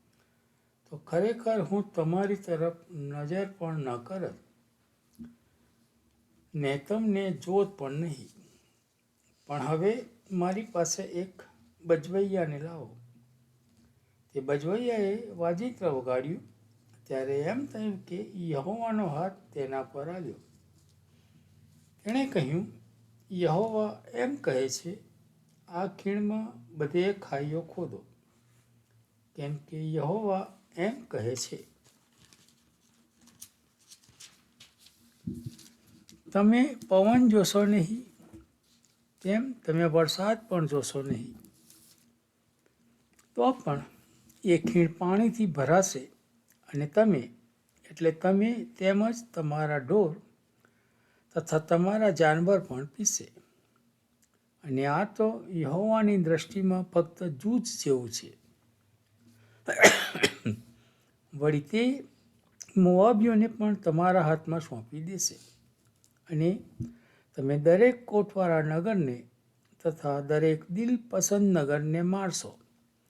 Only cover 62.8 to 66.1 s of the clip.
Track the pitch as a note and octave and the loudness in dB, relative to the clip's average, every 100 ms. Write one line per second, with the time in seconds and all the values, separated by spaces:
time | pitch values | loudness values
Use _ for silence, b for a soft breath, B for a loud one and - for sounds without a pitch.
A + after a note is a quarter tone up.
62.8 | F3+ F3+ A3 G#3+ A#3 A3 A3+ A3 G#3 G3+ | 6 8 6 6 4 4 2 0 -2 0
63.8 | E3+ D#3 F3+ F#3 D#3 D#3+ D#3+ E3 - A#2 | 0 2 4 4 4 0 -2 -6 -6 -12
64.8 | A2+ D3 E3 F#3+ - - - _ _ _ | -12 -12 -8 -6 -6 -6 -20 _ _ _
65.8 | _ _ _ | _ _ _